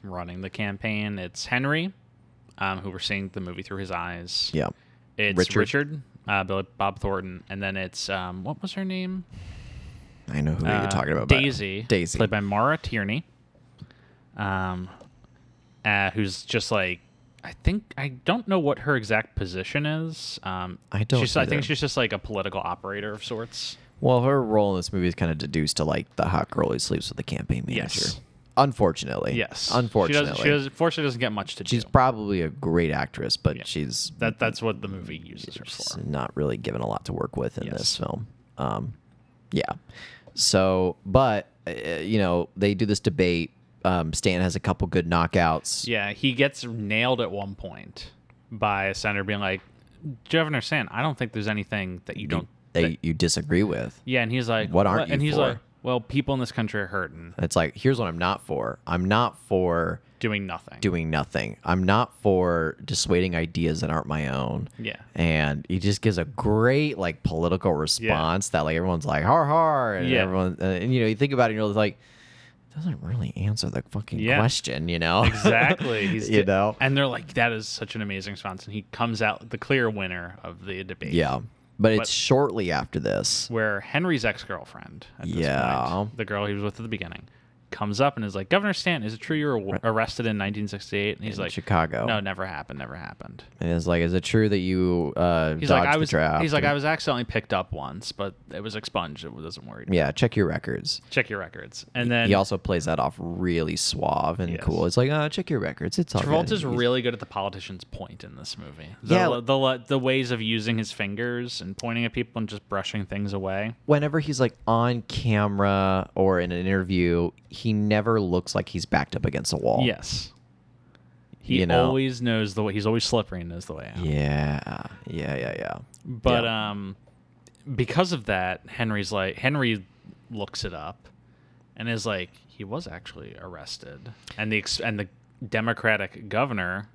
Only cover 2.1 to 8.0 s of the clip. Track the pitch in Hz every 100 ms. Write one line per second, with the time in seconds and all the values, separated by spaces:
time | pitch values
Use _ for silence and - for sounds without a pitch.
2.1 | _ _ _ _ - 98 95 95 92 -
3.1 | 98 95 95 90 87 95 98 92 87 87
4.1 | 87 87 - - 78 - - _ _ _
5.1 | - 104 90 92 104 107 143 147 151 -
6.1 | - - 98 95 98 95 - 98 95 101
7.1 | 95 92 92 - 98 98 95 92 -